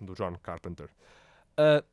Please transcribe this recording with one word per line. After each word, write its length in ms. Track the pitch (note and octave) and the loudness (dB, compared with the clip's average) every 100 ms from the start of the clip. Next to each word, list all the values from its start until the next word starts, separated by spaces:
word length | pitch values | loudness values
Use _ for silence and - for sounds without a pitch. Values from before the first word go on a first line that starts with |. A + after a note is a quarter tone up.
do 120 | G2 | -14
John 220 | F#2 F#2+ F2+ | -6 -6 -6
Carpenter. 480 | - E2+ F2+ E2+ D2+ _ _ - _ _ _ - | -10 -10 -10 -12 -16 _ _ -20 _ _ _ 2
Ah, 280 | D3+ D3 - | 4 4 0